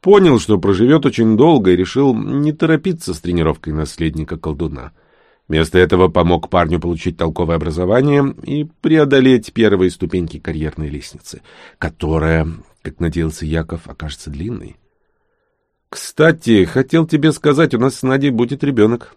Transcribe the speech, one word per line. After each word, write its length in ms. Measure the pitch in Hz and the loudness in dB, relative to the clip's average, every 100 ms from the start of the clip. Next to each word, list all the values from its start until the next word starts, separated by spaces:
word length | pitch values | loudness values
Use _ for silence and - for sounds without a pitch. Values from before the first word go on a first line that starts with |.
Понял, 360 | 180 202 180 120 | 6 6 6 4
что 200 | - 101 | 2 0
проживёт 480 | 98 95 120 156 - | 2 2 4 4 2
очень 320 | - 113 110 | 0 2 4
долго, 320 | 151 147 92 | 4 4 4
и 60 | 90 | 2
решил 380 | 92 131 139 | 0 0 0
не 380 | 110 101 139 147 | 0 -4 -2 -2
торопиться 640 | 151 160 160 190 165 - | -2 0 0 -2 -6 -8
с 60 | 80 | -8
тренировкой 520 | 87 87 78 76 - | -4 0 0 -2 -6
наследника 640 | 76 76 - 80 76 76 80 | -6 -6 -4 -6 -4 -10 -8
колдуна. 560 | 80 71 82 71 69 _ _ _ _ _ _ | -8 -6 -8 -8 -16 _ _ _ _ _ _
Вместо 300 | 78 80 90 | -2 2 4
этого 300 | 90 92 90 | 4 4 4
помог 420 | 87 85 85 - | 4 2 0 0
парню 280 | 90 82 85 | -2 0 -2
получить 380 | 85 82 90 80 | -4 -6 -6 -4
толковое 400 | 82 80 85 85 | -6 -4 -2 -2
образование 800 | 82 80 90 120 143 143 139 - | -4 -4 0 0 2 0 0 -6
и 260 | - 147 151 _ | -8 -8 -8 _
преодолеть 720 | 165 156 143 135 131 123 - | 0 2 4 4 4 4 0
первые 360 | - 107 98 90 | 0 2 2 0
ступеньки 480 | - 85 92 82 78 | -2 -6 -4 -6 -10
карьерной 520 | - 78 76 76 73 | -10 -6 -8 -8 -10
лестницы, 500 | 71 - - - - _ - - _ | -10 -14 -20 -20 -20 _ -20 -20 _
которая, 680 | 80 - 78 80 80 80 80 80 - _ | -10 -6 -4 0 0 0 -2 -8 -20 _
как 180 | - - | -18 -6
надеялся 460 | 85 82 80 78 78 | -4 -2 -6 -6 -6
Яков, 420 | 80 82 82 - | -6 -6 -12 -14
окажется 400 | - 76 - - | -14 -14 -12 -14
длинной. 480 | 71 101 120 - - _ _ _ _ _ _ _ _ _ _ _ | -12 -10 -10 -14 -20 _ _ _ _ _ _ _ _ _ _ _
«Кстати, 760 | - - - 156 165 - 107 92 | -18 -14 0 0 2 2 2 2
хотел 400 | 127 131 165 156 | 0 0 0 0
тебе 260 | 156 156 | 0 0
сказать, 400 | 139 151 143 165 | 0 0 2 2
у 40 | 120 | 2
нас 180 | 131 - | -2 -2
с 60 | |
Надей 280 | 131 135 143 | -2 0 0
будет 320 | 117 120 139 | 0 -2 -2
ребёнок. 540 | 143 123 107 120 - | -2 2 2 2 -8